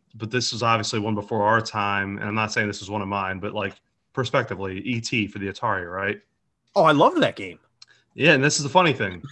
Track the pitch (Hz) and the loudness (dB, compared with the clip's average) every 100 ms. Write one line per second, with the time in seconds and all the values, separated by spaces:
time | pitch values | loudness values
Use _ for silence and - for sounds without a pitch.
0 | _ 110 110 123 120 113 117 113 104 113 | _ -12 -4 -2 -2 -2 2 2 0 -2
1 | 104 104 101 113 104 113 107 107 101 101 | -2 -4 -2 0 4 2 2 -2 0 0
2 | 98 101 104 110 107 120 104 98 95 104 | -2 -4 -4 -2 0 0 -2 -4 -6 -6
3 | 98 101 95 95 101 101 98 - _ _ | -2 -2 -2 -4 -6 -6 -6 -8 _ _
4 | _ - 117 139 127 98 98 92 123 117 | _ -6 0 0 0 -6 -6 -6 -4 -4
5 | 113 117 101 104 98 95 117 98 87 92 | -2 -2 -2 -4 -8 -4 -2 -2 -4 -4
6 | 98 104 _ _ _ _ _ 202 160 147 | -4 -6 _ _ _ _ _ 4 4 6
7 | 226 349 131 - 95 82 _ _ - _ | 6 4 0 -2 -12 -14 _ _ -20 _
8 | _ - 147 143 147 147 143 180 170 120 | _ 0 4 6 4 0 2 4 4 2
9 | 98 90 139 | -4 -6 -2